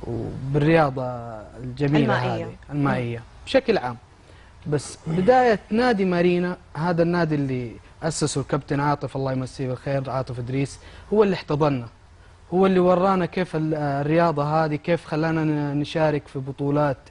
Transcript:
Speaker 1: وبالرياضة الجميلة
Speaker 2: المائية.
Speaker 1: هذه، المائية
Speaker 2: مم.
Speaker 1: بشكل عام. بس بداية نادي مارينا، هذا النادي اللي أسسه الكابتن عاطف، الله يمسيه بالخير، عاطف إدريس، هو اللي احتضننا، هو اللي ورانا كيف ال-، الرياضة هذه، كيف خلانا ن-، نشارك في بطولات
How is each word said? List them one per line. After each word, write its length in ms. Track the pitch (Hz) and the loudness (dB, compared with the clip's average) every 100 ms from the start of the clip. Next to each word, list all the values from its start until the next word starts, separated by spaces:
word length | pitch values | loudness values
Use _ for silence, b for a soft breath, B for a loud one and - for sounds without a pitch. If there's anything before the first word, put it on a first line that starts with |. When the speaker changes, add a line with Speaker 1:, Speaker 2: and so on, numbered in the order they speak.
| - | -6
Speaker 1:
وبالرياضة 960 | 117 113 - 135 143 147 165 147 131 127 123 117 110 101 113 | -6 -6 -6 -4 0 2 4 2 -2 -8 -8 -12 -14 -16 -14
الجميلة 420 | 127 123 143 147 | -14 -4 0 2
Speaker 2:
المائية. 400 | - - 123 117 | 2 0 0 -4
Speaker 1:
هذه، 100 | 110 - - | -6 -12 -10
المائية 480 | 143 139 127 120 117 | -2 0 0 -4 -8
Speaker 2:
مم. 60 | 117 - - | -12 -20 0
Speaker 1:
بشكل 320 | 269 247 196 | 0 2 -2
عام. 180 | 123 120 - - B B B B - | -2 -10 -16 -20 B B B B -4
بس 320 | 147 - - - | -4 -4 -12 -4
بداية 520 | 165 185 254 247 208 - | 0 4 6 6 2 0
نادي 340 | 214 254 214 | 0 2 2
مارينا، 520 | 190 175 175 175 180 180 - 147 | 2 2 2 2 -2 -6 -10 -4
هذا 260 | 170 170 | -2 2
النادي 320 | 170 175 165 | 2 2 2
اللي 380 | 151 139 131 120 98 B B | 0 0 -4 -6 -12 B B
أسسه 380 | 165 - 151 - | -6 -2 -2 -2
الكابتن 400 | 127 151 - 143 | -2 -4 -2 -2
عاطف، 360 | 147 143 135 135 | 0 0 -2 -4
الله 160 | 135 | -4
يمسيه 360 | 131 127 - 131 | -4 -6 -6 -6
بالخير، 420 | 123 - 139 131 | -6 -4 -4 -2
عاطف 280 | 127 131 123 | -4 -6 -8
إدريس، 420 | 120 131 139 - B B B | -4 -2 -4 -6 B B B
هو 100 | 208 | 4
اللي 120 | 208 | 4
احتضننا، 520 | 175 - 147 151 135 117 - - - b b - | 2 -2 2 2 2 -6 -16 -20 -20 b b -4
هو 120 | 175 190 | 2 4
اللي 120 | 185 | 6
ورانا 480 | 180 180 190 190 170 | 4 4 4 2 0
كيف 300 | - 180 160 | -2 -4 -2
ال-، 180 | 156 | -2
الرياضة 920 | 156 147 139 143 165 170 147 147 156 | -2 -2 -2 2 4 4 2 0 2
هذه، 100 | 160 | 0
كيف 300 | 147 - 165 | -2 -2 -2
خلانا 400 | - 156 160 160 | -2 -2 0 0
ن-، 360 | 156 151 147 143 | 0 0 -2 -2
نشارك 480 | 147 170 156 147 - | -2 0 0 0 -4
في 100 | 139 | -10
بطولات 580 | 131 135 143 147 147 - - | -10 -6 -2 2 0 -2 -10